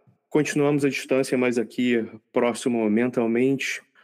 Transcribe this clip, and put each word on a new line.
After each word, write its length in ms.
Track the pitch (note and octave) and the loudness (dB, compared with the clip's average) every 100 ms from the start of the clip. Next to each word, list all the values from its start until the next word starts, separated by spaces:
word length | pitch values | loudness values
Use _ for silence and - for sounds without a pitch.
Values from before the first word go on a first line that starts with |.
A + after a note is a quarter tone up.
| _ _ _ | _ _ _
continuamos 500 | D3+ C#3+ D3+ C#3+ D3 | 0 0 0 2 2
à 60 | C#3 | 0
distância, 480 | C3 - C3+ C3+ B2+ | -2 -2 -2 0 0
mas 220 | B2 A#2+ | 0 0
aqui 440 | A2 - B2 A#2 G#2+ A2 _ | -4 -2 0 0 -2 -12 _
próximo 580 | B2 A#2+ A2 C3 A#2 G#2+ | -2 0 0 -2 0 2
mentalmente. 960 | G#2+ B2 B2 A#2 A#2 C3 C3+ - - - _ | 2 0 0 0 2 2 0 -4 -8 -12 _